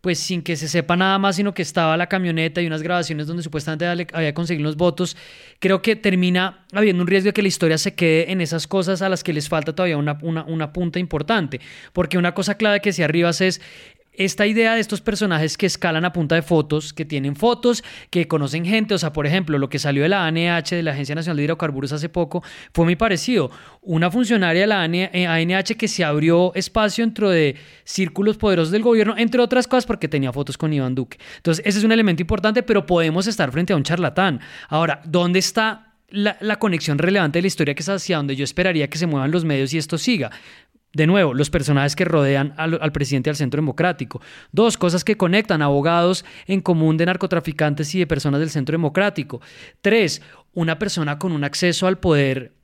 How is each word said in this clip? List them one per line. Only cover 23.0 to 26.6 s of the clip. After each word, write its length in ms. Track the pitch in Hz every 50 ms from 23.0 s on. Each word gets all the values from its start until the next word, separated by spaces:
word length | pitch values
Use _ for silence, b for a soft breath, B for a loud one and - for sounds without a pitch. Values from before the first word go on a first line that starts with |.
| 226 226 196 160 - - 254 202 143 123 B B B B B B
Una 280 | _ 196 165 160 170 180
funcionaria 520 | 165 240 254 202 233 214 185 170 165 175
de 60 | 196 208
la 160 | 214 196 175
A 580 | 160 170 175 185 180 180 180 180 175 165 165
N 140 | 165 170 180 190
H 180 | 190 - 233
que 140 | 220 226 214
se 160 | - - 175
abrió 480 | 151 147 151 151 165 165 170 180 180 -
espacio 480 | 185